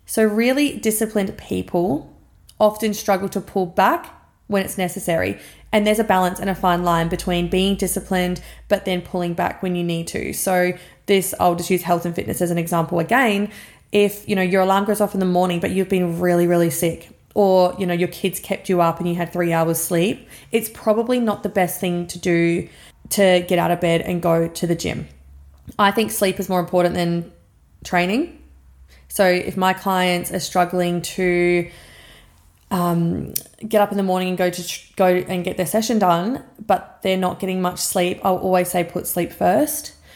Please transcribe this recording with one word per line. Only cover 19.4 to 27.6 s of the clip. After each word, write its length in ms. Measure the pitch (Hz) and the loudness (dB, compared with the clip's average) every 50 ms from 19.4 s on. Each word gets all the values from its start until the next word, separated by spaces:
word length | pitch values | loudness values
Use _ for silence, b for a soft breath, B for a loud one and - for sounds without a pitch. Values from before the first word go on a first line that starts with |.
| 170 170 165 | 0 0 2
hours 240 | 165 165 165 165 165 | 2 2 0 0 -2
sleep, 480 | - - 180 165 175 220 269 - B B B B B B | -2 0 0 2 2 0 -2 -4 B B B B B B
it's 160 | - 233 226 | -4 -2 -2
probably 520 | - - - - 220 208 226 226 240 254 247 | -4 -10 -4 0 0 2 2 2 0 0 0
not 240 | 233 220 202 - - | 2 0 -2 -2 -4
the 60 | - | -4
best 300 | - 202 180 175 - - | 0 0 0 0 -2 -4
thing 280 | 196 180 175 175 170 | -2 -2 -2 -2 -4
to 100 | 170 - | -6 -10
do 500 | 175 - 185 170 170 170 170 170 175 - B B B B B B _ - - | -4 -2 0 2 2 2 2 2 0 -4 B B B B B B _ -10 -4
to 340 | - 208 196 185 180 175 175 | 2 4 6 6 6 4 2
get 120 | - 185 170 | 2 2 2
out 100 | 170 170 | 2 2
of 100 | 175 175 | 0 0
bed 220 | 180 170 165 165 | 2 2 2 0
and 180 | - - 180 170 | 0 -2 -4 -2
go 280 | 170 170 165 165 165 | 0 2 2 2 2
to 180 | 165 - - 180 | -2 -2 -4 -2
the 100 | 170 170 | -2 -2
gym. 320 | 165 - - - - - - - - - - - - - - - - - - - | -2 -2 -4 -4 -6 -8 -12 -16 -20 -20 -20 -20 -20 -20 -20 -20 -20 -20 -12 -2
I 140 | - 202 196 | 2 2 2
think 200 | 208 233 220 220 | 2 2 -2 -2
sleep 280 | - - 208 190 185 - | 0 0 0 0 0 -2
is 100 | 185 190 | -4 -2
more 100 | 185 180 | 0 0
important 360 | 170 175 185 180 175 170 - | 0 2 2 2 2 2 2
than 360 | 180 170 170 170 170 170 - - - _ _ _ _ | 0 0 0 -2 -2 -4 -8 -14 -20 _ _ _ _